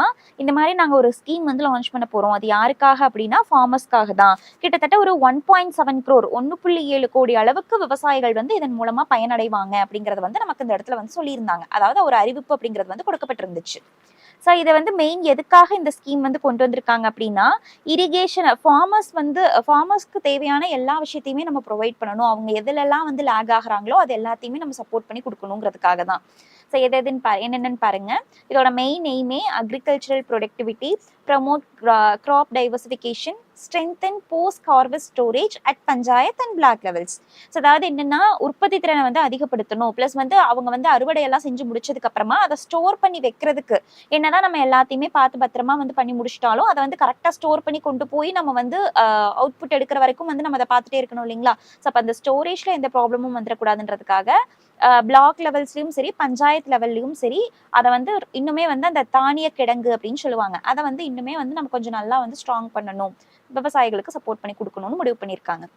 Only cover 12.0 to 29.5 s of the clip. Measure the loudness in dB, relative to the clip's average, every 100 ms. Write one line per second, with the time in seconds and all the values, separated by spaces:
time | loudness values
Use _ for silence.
12 | 4 4 2 -2 -4 -4 -4 -6 -8 -8
13 | -6 -6 -6 -8 -10 -10 -12 -14 -20 _
14 | _ _ _ _ 2 4 4 2 2 0
15 | -2 0 0 0 6 6 6 4 -4 -6
16 | -4 -2 -2 -2 -2 2 0 0 0 0
17 | 0 -4 -2 2 2 2 -2 _ -4 0
18 | 0 0 0 0 2 2 4 4 4 0
19 | -2 -4 -4 0 2 2 2 2 2 -2
20 | -4 -6 -4 -2 -2 -2 -2 -4 -2 -4
21 | -6 -8 -8 -6 -4 -6 -6 -4 -4 -6
22 | -8 -2 -2 -2 -4 -4 -4 -2 0 0
23 | -2 -4 -2 -2 0 0 0 -4 2 2
24 | 2 -2 -6 -8 -8 -10 -10 -12 -8 -8
25 | -8 -12 -12 -12 -10 -8 -6 -2 0 0
26 | -2 -6 -10 _ _ _ _ 0 0 0
27 | -2 -4 -2 -2 -2 -6 -6 -2 -2 -2
28 | -4 -6 -6 _ -2 2 2 2 -2 -4
29 | -4 -4 -4 -4 -4